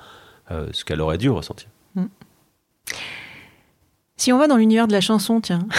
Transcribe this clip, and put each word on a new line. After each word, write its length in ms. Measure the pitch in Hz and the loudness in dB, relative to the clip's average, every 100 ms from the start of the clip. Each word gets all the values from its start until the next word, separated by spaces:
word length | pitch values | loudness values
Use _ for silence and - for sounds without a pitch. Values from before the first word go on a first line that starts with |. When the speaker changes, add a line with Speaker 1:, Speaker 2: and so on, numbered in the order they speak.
| - - - _ - | -14 -20 -20 _ -12
Speaker 1:
euh, 180 | 82 73 | -10 -8
ce 120 | - | -10
qu'elle 160 | - 78 | -6 -4
aurait 180 | 78 82 | -2 0
dû 120 | 135 | 0
ressentir. 380 | 95 - - - _ _ | -2 -4 -14 -18 _ _
Speaker 2:
Hmm. 120 | 190 180 - - _ _ _ _ _ - - - - - - - _ _ _ _ _ _ - | -6 -6 -8 -20 _ _ _ _ _ -14 -14 -14 -16 -18 -20 -20 _ _ _ _ _ _ -6
Si 140 | - | 0
on 60 | 254 | 4
va 80 | 302 | 4
dans 100 | 247 | 4
l'univers 300 | 220 220 226 | 6 4 4
de 60 | |
la 80 | 202 | 2
chanson, 400 | 185 220 196 226 | 2 0 2 0
tiens, 260 | - 175 208 | 0 -2 -2